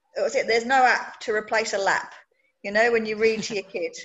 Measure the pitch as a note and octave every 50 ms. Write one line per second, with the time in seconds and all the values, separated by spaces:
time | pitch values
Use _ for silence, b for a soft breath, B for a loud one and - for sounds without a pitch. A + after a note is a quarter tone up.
0 | _ _ - G3 - - - B3+ - G#3+ A3+ A#3 A#3 A#3+ C4+ C4 B3+ A#3+ G#3 -
1 | - - - - - - G#3+ G#3+ G#3 - A3 A3 A3+ - A3 G3 G3 F#3 D3+ -
2 | - - - - - _ _ _ _ _ _ _ - G3+ G3+ G#3+ A#3 A#3+ A#3 A3+
3 | A3 G#3+ A3 G#3 A3+ A3+ A3 G#3+ F3+ - A3+ F#3+ F#3+ - - F#3 E3 E3 - -